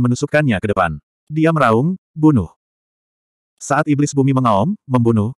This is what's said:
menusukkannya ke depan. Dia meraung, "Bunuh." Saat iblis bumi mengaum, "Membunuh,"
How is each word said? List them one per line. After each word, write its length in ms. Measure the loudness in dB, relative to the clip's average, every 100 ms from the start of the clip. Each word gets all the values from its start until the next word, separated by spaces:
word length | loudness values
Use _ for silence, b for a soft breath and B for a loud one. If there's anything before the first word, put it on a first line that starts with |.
| 0
menusukkannya 560 | 0 -2 0 0 -2
ke 60 | -2
depan. 300 | -2 -2 -4 -14 _ _
Dia 240 | -2 0
meraung, 480 | 2 2 2 0 -4 _
"Bunuh." 400 | 0 2 2 -2 _ _ _ _ _ _ _ _ _ _ _
Saat 320 | -4 -2 0
iblis 240 | 0 0 0
bumi 160 | 0
mengaum, 460 | 2 2 0 0 -4 -4
"Membunuh," 480 | 0 2 0 -2